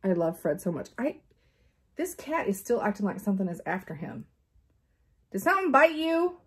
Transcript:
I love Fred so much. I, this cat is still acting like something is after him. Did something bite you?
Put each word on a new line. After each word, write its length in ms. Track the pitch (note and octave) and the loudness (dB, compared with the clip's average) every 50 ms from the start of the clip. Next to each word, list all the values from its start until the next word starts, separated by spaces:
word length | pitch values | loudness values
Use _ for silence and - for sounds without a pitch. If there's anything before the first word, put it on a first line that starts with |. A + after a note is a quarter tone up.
| - | 2
I 100 | G3 F#3 | 2 2
love 260 | E3+ E3+ E3 E3+ - | 2 2 -2 -2 -2
Fred 220 | - E3+ D3 F#3+ | -2 -2 -2 -2
so 100 | - F#3 | -2 -4
much. 180 | E3+ C#3+ - - - | -4 -4 -8 -10 -10
I, 200 | - A#3 D4 - - _ _ _ _ _ _ _ _ _ _ _ _ _ _ _ | -4 -4 -4 -4 -6 _ _ _ _ _ _ _ _ _ _ _ _ _ _ _
this 180 | - D4+ F#4 - | -6 -6 -6 -6
cat 340 | - - C4+ D#4 E4 C4 | -10 -10 -4 -4 -2 0
is 120 | - G3+ F#3+ | -2 -4 -4
still 220 | - - A#3+ A3+ | -2 -2 -2 0
acting 240 | - G#3 G#3 - G3+ | 0 -2 -2 -2 -2
like 140 | G3 - - | -4 -4 -2
something 280 | - - G3+ F#3+ G3 | -2 -2 0 0 0
is 140 | F3+ E3+ - - | -2 -4 -6 -6
after 300 | - E3 F#3 F#3 - - | -6 -6 -6 -6 -10 -12
him. 300 | D3 E3 - A#2 - - _ _ _ _ _ _ - _ _ _ _ _ _ _ _ _ _ _ _ _ _ | -10 -10 -10 -10 -12 -14 _ _ _ _ _ _ -20 _ _ _ _ _ _ _ _ _ _ _ _ _ _
Did 100 | - F#3+ | -8 -2
something 300 | G3 D#4+ F#4 F#4+ F#4+ F4+ | 0 2 2 2 2 4
bite 240 | B3+ C4 D4 E4 D#4+ | 6 8 8 8 6
you? 420 | D4+ D#4+ D#4+ E4 E4 E4+ F4+ F4+ - _ | 4 0 2 2 2 2 0 -2 -4 _